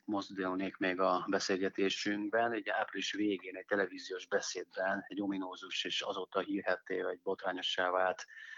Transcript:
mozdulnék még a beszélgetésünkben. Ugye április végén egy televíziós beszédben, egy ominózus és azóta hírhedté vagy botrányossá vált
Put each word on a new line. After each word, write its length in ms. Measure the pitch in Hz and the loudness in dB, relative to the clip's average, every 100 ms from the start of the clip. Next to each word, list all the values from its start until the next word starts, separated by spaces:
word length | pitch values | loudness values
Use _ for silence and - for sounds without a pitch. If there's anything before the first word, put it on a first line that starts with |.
| - | 0
mozdulnék 720 | 101 95 98 92 92 95 - | -2 -2 -2 -2 0 -2 0
még 220 | 95 90 | 0 4
a 260 | 92 90 90 | 4 4 2
beszélgetésünkben. 1200 | 98 - 95 95 - 98 - 104 101 104 113 117 | 0 2 2 2 2 2 2 0 0 2 2 2
Ugye 240 | 113 104 98 | 2 -2 -2
április 360 | 107 98 - | -2 -2 -4
végén 440 | 98 104 95 95 92 | 0 2 2 -2 -10
egy 100 | - | -2
televíziós 640 | 101 92 92 - 92 - | 0 0 -2 -6 -8 0
beszédben, 800 | 98 - 92 - - 95 98 - | 0 0 -4 -6 -2 0 0 -2
egy 140 | 95 | -2
ominózus 640 | 101 98 92 90 92 - | -2 -2 -4 -8 -6 -4
és 180 | 90 87 | -2 -2
azóta 380 | 104 98 92 98 | -2 -4 -2 -2
hírhedté 640 | 90 98 92 90 - 92 | 0 0 0 0 0 -2
vagy 180 | 90 90 | 0 -2
botrányossá 640 | - 95 95 90 - - 90 | -2 -2 -2 -2 -2 0 2
vált 360 | 92 92 92 - - - | 4 2 2 -6 -14 -16